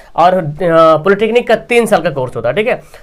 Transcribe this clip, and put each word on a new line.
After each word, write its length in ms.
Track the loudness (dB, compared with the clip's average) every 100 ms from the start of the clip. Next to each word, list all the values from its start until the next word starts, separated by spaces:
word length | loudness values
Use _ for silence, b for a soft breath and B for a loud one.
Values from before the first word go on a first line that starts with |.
| B 0
और, 180 | 2
अ, 140 | 2 -4 -6 0 4 4 2
पॉलिटेक्निक 500 | 0 0 0 -2 0
का 80 | -2
तीन 300 | 0 0 2
साल 160 | 0
का 80 | -2
कोर्स 260 | -6 -8 -4
होता 140 | -2
है, 60 | -2
ठीक 120 | -4
है। 80 | -6 B B